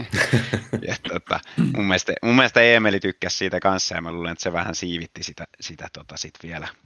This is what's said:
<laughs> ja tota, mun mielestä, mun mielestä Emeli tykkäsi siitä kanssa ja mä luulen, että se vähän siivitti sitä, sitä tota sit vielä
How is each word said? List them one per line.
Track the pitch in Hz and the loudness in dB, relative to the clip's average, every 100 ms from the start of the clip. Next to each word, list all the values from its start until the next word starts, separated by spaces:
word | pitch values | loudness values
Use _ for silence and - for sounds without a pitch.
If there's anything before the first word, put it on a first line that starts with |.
| 120 - - | -8 -4 0
<laughs> | 120 - 110 - - 87 | 0 0 -4 -4 -6 -6
ja | 90 - | -8 -8
tota, | 87 - - - - - - | -8 -4 -4 -4 -2 0 0
mun | |
mielestä, | 101 92 - - | 2 0 0 -2
mun | 113 123 | 4 4
mielestä | 123 120 | 6 6
Emeli | 117 117 107 98 | 8 8 6 2
tykkäsi | 95 - 90 - | -2 -4 -4 -2
siitä | 95 90 | -2 0
kanssa | 95 92 - | 2 2 0
ja | 85 | -4
mä | 82 | -6
luulen, | 85 85 | -6 -6
että | 82 | -6
se | 95 | -4
vähän | 85 85 | -2 -4
siivitti | 85 90 85 85 - | -6 -6 -6 -8 -12
sitä, | 82 78 82 _ | -12 -12 -16 _
sitä | - 80 - | -16 -14 -16
tota | - - - | -18 -16 -12
sit | - - | -12 -14
vielä | 82 82 76 - | -14 -12 -12 -16